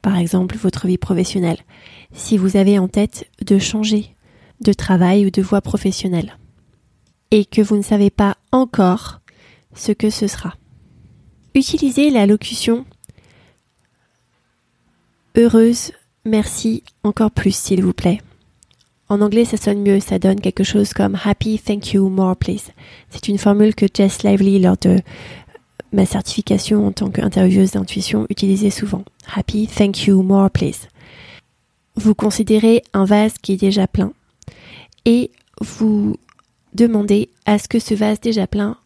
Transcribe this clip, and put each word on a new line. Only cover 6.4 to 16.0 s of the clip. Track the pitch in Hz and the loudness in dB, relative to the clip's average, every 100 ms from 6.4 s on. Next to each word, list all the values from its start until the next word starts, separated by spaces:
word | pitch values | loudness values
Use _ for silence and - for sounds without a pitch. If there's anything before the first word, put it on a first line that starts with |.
| _ _ _ _ _ _ _ _ _ | _ _ _ _ _ _ _ _ _
et | 214 | 0
que | 202 - | 2 0
vous | 208 208 | 0 0
ne | |
savez | 202 214 202 | 0 2 2
pas | - 202 - _ | 2 -2 -2 _
encore | 254 262 - 185 185 - - _ _ _ _ _ | 0 0 2 2 0 -6 -20 _ _ _ _ _
ce | - - | -12 -6
que | 208 214 | -2 -2
ce | 208 202 | -2 -6
sera. | - 175 - _ _ _ _ - _ _ _ _ - | -6 -12 -14 _ _ _ _ -20 _ _ _ _ -2
Utilisez | 269 311 277 247 294 | 0 -2 -2 0 2
la | 254 202 | 4 2
locution | 214 - 233 - 233 262 _ - - _ _ _ _ _ _ _ _ _ _ _ _ _ _ _ _ _ _ _ _ _ - | 2 -2 -6 -2 -4 -4 _ -20 -20 _ _ _ _ _ _ _ _ _ _ _ _ _ _ _ _ _ _ _ _ _ 2
heureuse, | 233 226 226 240 - - | 4 6 4 2 -6 -16